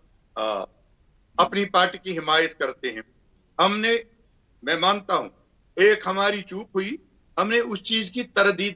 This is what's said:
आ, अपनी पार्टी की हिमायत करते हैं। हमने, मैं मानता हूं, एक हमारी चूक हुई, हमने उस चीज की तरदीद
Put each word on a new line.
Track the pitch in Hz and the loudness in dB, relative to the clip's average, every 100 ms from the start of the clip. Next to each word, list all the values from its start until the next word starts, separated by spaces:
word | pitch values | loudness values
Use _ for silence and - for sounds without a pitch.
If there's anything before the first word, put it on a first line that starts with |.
| _ _ _ 110 | _ _ _ -6
आ, | 110 101 92 _ _ _ _ _ _ - | -4 -4 -6 _ _ _ _ _ _ 0
अपनी | 180 202 196 | 0 0 0
पार्टी | 180 180 185 | 2 2 -2
की | 190 | -8
हिमायत | 165 151 156 160 | -6 0 2 2
करते | - 135 - 127 | -2 -6 -4 -8
हैं। | 110 - _ _ _ _ - | -8 -14 _ _ _ _ 0
हमने, | 190 208 226 233 - _ _ _ _ _ 147 | 0 2 0 -2 -4 _ _ _ _ _ -4
मैं | 160 | 0
मानता | 180 202 190 165 | 2 0 -2 -4
हूं, | 147 _ _ _ _ - | -4 _ _ _ _ 4
एक | 202 214 185 | 4 4 0
हमारी | 190 202 208 | 0 0 -2
चूक | 180 190 226 190 | -6 -12 -6 -4
हुई, | 196 311 _ _ _ - | -4 -6 _ _ _ -4
हमने | 202 233 | 0 0
उस | 240 196 | -2 -6
चीज | - 220 196 | -4 -4 -4
की | 247 | -6
तरदीद | - 208 202 180 202 | -2 2 2 2 -2